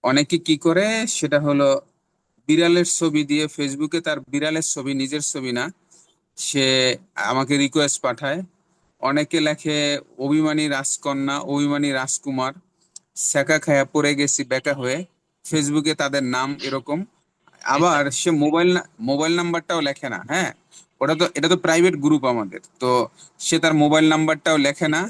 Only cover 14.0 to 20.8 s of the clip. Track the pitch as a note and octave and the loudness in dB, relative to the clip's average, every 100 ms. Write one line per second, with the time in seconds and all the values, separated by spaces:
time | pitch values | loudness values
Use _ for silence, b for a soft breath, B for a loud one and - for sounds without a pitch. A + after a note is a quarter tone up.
14 | D3 C#3+ C#3+ - C3 C3 C#3+ C#3 B2+ C#3 | 0 0 0 -2 -2 -4 -2 -4 -4 -4
15 | F#3+ _ _ _ - D#3 C#3+ D3+ D3 D3+ | -8 _ _ _ -4 -2 0 0 0 -2
16 | C#3+ C#3 B2+ B2+ C3+ C#3+ C3+ C3+ B2 F#3 | -2 0 -2 -2 -4 -6 -6 -6 -4 -6
17 | G3+ _ _ _ _ _ - C#3 F3 D3+ | -6 _ _ _ _ _ -2 2 4 4
18 | C#3 C3 F3 D#3 D3 D#3+ F3 F3+ - _ | 0 0 0 2 2 4 4 2 -2 _
19 | A#2 C#3 D#3+ E3+ F3 E3+ D#3+ E3+ C#3+ C#3 | -4 0 0 0 0 -4 -2 -2 -2 -4
20 | C3+ G2+ G#2+ E3 E3 - _ B | -8 -8 -4 -4 -4 -6 _ B